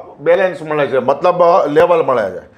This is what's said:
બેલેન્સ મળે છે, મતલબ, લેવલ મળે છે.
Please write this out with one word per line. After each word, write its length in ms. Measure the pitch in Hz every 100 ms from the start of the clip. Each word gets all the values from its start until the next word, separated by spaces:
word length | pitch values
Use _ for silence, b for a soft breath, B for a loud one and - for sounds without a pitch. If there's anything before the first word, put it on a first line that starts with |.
| - -
બેલેન્સ 420 | 147 180 185 156
મળે 260 | 156 151 135
છે, 120 | 131
મતલબ, 420 | 120 143 175 175 170 180 147
લેવલ 340 | 151 175 170
મળે 200 | 139 123 98
છે. 100 | 87 -